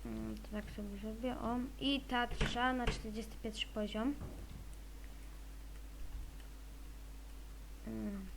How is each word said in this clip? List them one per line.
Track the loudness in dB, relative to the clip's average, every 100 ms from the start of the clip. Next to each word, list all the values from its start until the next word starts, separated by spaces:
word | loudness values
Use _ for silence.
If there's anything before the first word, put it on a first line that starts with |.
Mm, | -2 -2 0 -2
to | -2
tak | -4 -4
sobie | -4 -4 -2
zrobię, | -2 0 0 2
o. | 2 2 2 2
I | 4 4
tarcza | 6 4 6 4 4 6 6
na | 6 4
czterdziesty | 4 0 -2 -4 -2
pierwszy | -2 -2 0
poziom. | 2 2 4 4 2 -2 -4 -6 -6 -6 -8 -8 -8 -8 -8 -8 -8 -8 -8 -8 -8 -8 -4 -2 -2 -4 -6 -8 -8 -8 -8 -8 -8 -8 -8 -8 -8 -8 -8 -8 -6 -2
Mm. | 0 0 0 -4